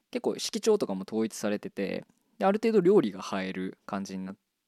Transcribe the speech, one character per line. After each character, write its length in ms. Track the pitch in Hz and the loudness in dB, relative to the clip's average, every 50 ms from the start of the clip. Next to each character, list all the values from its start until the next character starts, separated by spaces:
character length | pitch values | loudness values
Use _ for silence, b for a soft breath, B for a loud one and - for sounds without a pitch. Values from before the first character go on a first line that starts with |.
| _ _ | _ _
結 120 | - 254 | -8 -4
構 180 | - - - - | -2 -2 -4 -4
色 200 | - - - 220 | -6 -6 -6 -2
調 180 | - 226 214 202 | 2 2 2 2
と 80 | - - | 2 -2
か 80 | - | -4
も 100 | 95 190 - | -6 -6 -4
統 160 | 226 - - | -2 -2 -2
一 120 | - - | -2 -4
さ 160 | - - 104 | -4 -2 -2
れ 80 | 104 101 | -2 -2
て 100 | - 98 | -4 -8
て、 380 | - - 98 92 92 92 - - _ _ _ _ _ - | -6 -6 -4 -4 -4 -6 -8 -12 _ _ _ _ _ 0
で、 60 | 196 | 2
あ 60 | 190 | 2
る 60 | 196 208 | 2 2
程 140 | - 226 | 2 4
度 100 | 220 214 | 4 6
料 180 | 175 175 208 208 | 6 8 6 6
理 120 | - 104 | 6 4
が 120 | 92 95 - - - 98 | -2 -6 -8 -6 -4 -4
映 80 | 95 95 | -4 -4
え 60 | 92 | -4
る 240 | 92 92 95 - - _ | -6 -6 -8 -8 -12 _
感 180 | - - 98 98 | -8 -6 -6 -6
じ 140 | - 95 95 | -6 -8 -8
に 80 | 95 | -10
な 60 | 95 | -10
っ 40 | 95 - _ _ _ _ _ | -12 -14 _ _ _ _ _